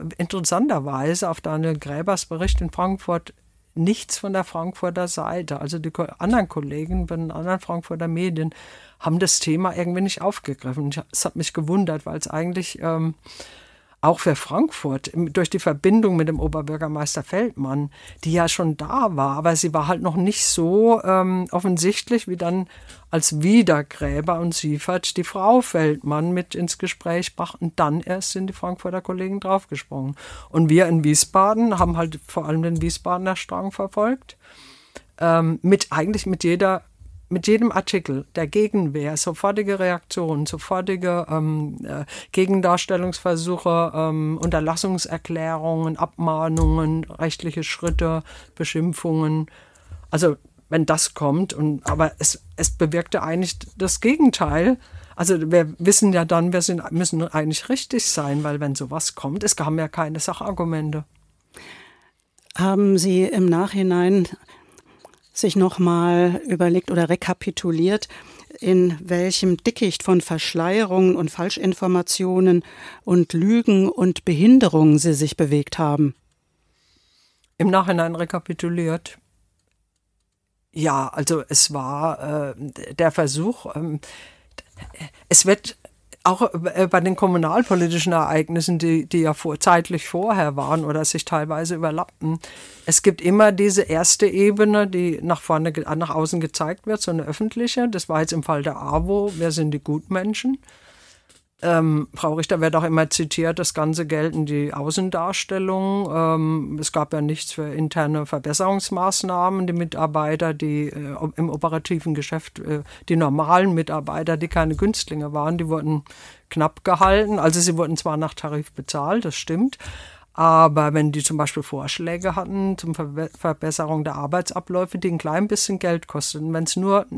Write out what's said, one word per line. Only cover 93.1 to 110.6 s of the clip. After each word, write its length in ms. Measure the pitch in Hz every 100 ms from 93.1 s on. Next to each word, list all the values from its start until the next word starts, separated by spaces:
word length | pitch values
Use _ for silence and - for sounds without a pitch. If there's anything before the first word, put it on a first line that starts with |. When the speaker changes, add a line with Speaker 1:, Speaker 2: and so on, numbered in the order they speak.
| 165
Speaker 1:
immer 320 | 175 202 214
diese 300 | 190 202 190
erste 440 | - 160 170 - 202
Ebene, 580 | 185 202 208 214 208 202
die 340 | 185 175 160
nach 180 | 170 165
vorne 320 | - 156 165
ge-, 240 | 156 147 156
nach 140 | 165
außen 320 | 156 160 175
gezeigt 460 | 160 - 156 180 208
wird, 140 | 214
so 100 | -
eine 120 | 165
öffentliche. 640 | 151 151 220 226 240 - 240
Das 220 | 196 -
war 100 | 156
jetzt 140 | 160
im 100 | 165
Fall 200 | 147 151
der 120 | 139 -
awo, 560 | 139 151 175 202 202 165
wir 160 | 165
sind 200 | 156 151
die 120 | 147
Gutmenschen. 760 | - 151 - 190 202 214 254 269 - - - _ - _ _ _ _ _
Ähm, 480 | 175 165 160 151 135
Frau 200 | - 160
Richter 260 | 156 156 180
wird 160 | 160 160
auch 80 |
immer 260 | 165 160 156
zitiert, 500 | - 156 - 165 165
das 140 | 170
ganze 320 | - 156 160 160
Geld 300 | 156 160 156
in 100 | 147
die 280 | 147 147
Außendarstellung. 1400 | 147 143 156 185 175 175 196 - 190 190 190 190 196 185
Ähm, 640 | 160 160 160 156 160 143 151
es 120 | 151
gab 220 | 156 151
ja 80 | 156
nichts 320 | 147 156 -
für 200 | - 151
interne 520 | 147 156 170 151 151 147
Verbesserungsmaßnahmen. 1400 | 147 147 151 190 196 - 180 185 185 185 180 180 190 180
Die 80 |
Mitarbeiter, 800 | 170 170 - 156 156 151 160 165
die, 360 | 151